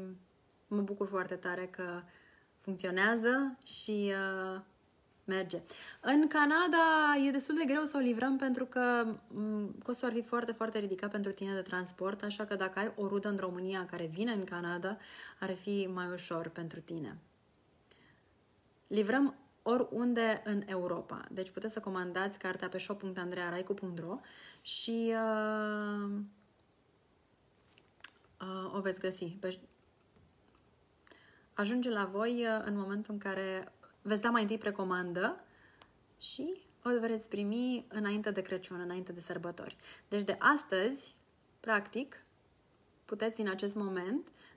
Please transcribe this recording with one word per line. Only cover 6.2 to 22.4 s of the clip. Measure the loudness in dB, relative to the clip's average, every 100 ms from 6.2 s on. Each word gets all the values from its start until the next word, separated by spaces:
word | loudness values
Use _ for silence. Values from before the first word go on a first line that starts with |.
| 8
Canada | 6 6 6 6 8 8 8 8 6 4
e |
destul | 2 2
de | 2 4
greu | 2
să | 2 2
o |
livrăm | 2 4 2 2
pentru | 2 0
că, | 0 2 4 4 2 -2 -8
m, | -4 -2 -2 -4 -6
costul | -4 -2 0
ar |
fi | 0
foarte, | 0 -2 -2
foarte | -2 -2 0
ridicat | -2 -2 -2
pentru | -2 -2
tine | -2 -2
de | -2
transport, | -2 -4 -4 -4 -4 -2
așa | -4 -4
că | -4
dacă | -2 -2 -2
ai | -4 -2
o | -2
rudă | 0 0
în | -2
România | -2 -4 -2 -4 -4
care | -4 -6
vine | -2 0
în | 0
Canada, | -2 -4 -2 -2 -4 -6 -10 -16 -16 -8
ar | -6
fi | -4 -2 0 0
mai | -2 -4
ușor | -6 -4 -4 -4
pentru | -6 -8 -8
tine. | -8 -8 -8 -10 -18 _ _ _ _ _ _ -20 -20 _ _ _ _ _ _ _ -2
Livrăm | 2 4 4 4 2 -20 _
oriunde | 2 2 2 2 2 4 4 2
în | 2 0 0
Europa, | -2 -2 -4 -6 -10 -8
deci | -8 -6
puteți | -6 -6
să | -4
comandați | -4 -4 -2 0 -2
cartea | -2